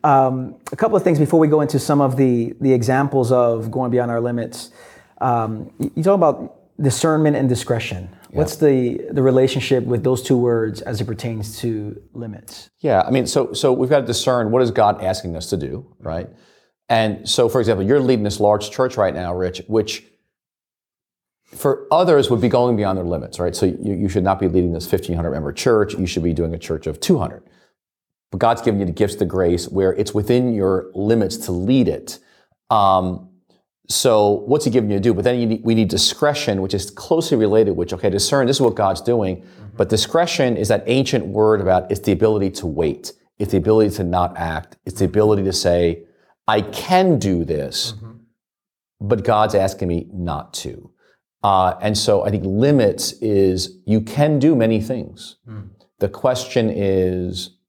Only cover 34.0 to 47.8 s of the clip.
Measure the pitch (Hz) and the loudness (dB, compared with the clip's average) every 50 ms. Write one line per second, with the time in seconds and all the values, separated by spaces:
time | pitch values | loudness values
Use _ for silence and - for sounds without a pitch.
34 | - 131 113 107 104 104 104 - 101 107 131 151 151 - 113 127 110 104 104 101 | 2 4 4 6 4 4 2 0 0 0 0 0 2 2 2 2 2 2 -2 0
35 | 95 117 107 87 - 123 123 123 120 110 113 110 - 113 113 113 113 92 - - | 2 2 0 2 2 0 0 0 0 -2 -2 -2 0 0 2 2 2 2 0 0
36 | - - - - - 147 143 147 - 120 101 95 95 95 - 98 - - - - | 0 -2 0 0 0 0 0 0 -2 -2 -2 -2 -2 -4 -4 -6 -6 -8 -14 -16
37 | - - 165 165 165 - 156 117 110 101 85 110 110 101 90 82 87 87 95 90 | -2 0 0 0 2 0 2 2 2 4 4 4 4 2 2 -2 -4 -6 -6 -2
38 | - 101 92 98 - - 143 139 131 117 135 - 135 117 104 - 104 98 95 - | -2 -2 0 0 -2 0 0 0 2 2 2 2 2 0 2 2 0 0 0 -2
39 | - - 120 117 101 92 92 90 - - - - - - - - 98 - 113 107 | -2 0 0 0 0 -2 -4 -8 -10 -20 -20 -20 -20 -20 -2 -2 0 0 2 0
40 | - - - 165 175 170 - - 143 123 117 76 107 101 113 101 - - 120 135 | 0 0 0 0 0 0 0 0 0 0 0 -2 0 0 0 -2 0 0 0 0
41 | 131 - - 123 80 92 98 107 107 107 110 101 98 92 92 92 90 - 104 101 | 0 0 -2 -2 -2 -2 0 2 4 4 4 2 2 2 2 2 2 -2 -6 -2
42 | - 107 98 85 113 110 107 104 98 95 - - - 87 73 73 82 76 - - | 0 0 2 2 2 2 2 2 -2 -2 -4 -6 -8 -6 -4 -2 -2 -2 -2 -6
43 | - - - _ _ _ _ _ 104 98 - 95 80 107 110 110 107 101 92 - | -12 -18 -18 _ _ _ _ _ -6 -2 0 0 2 4 4 4 4 2 0 -4
44 | 95 87 90 90 87 87 - - 85 82 80 78 - _ - _ _ - - - | -4 -2 0 -2 -2 -2 -4 -6 -8 -6 -6 -8 -10 _ -20 _ _ -14 -4 -2
45 | 98 87 95 107 107 107 107 101 95 95 90 - - 90 87 87 87 85 80 - | -2 0 2 2 4 4 4 2 0 -2 -2 0 0 2 2 4 2 2 0 -2
46 | - _ _ _ _ _ _ _ _ - 110 107 104 - - - - - 180 185 | -10 _ _ _ _ _ _ _ _ 0 0 0 -2 -4 -10 -12 -4 2 2 4
47 | 190 190 165 117 95 98 92 85 82 73 82 73 71 67 - - | 4 4 2 2 2 0 0 -2 -2 -4 -4 -6 -6 -6 -6 -6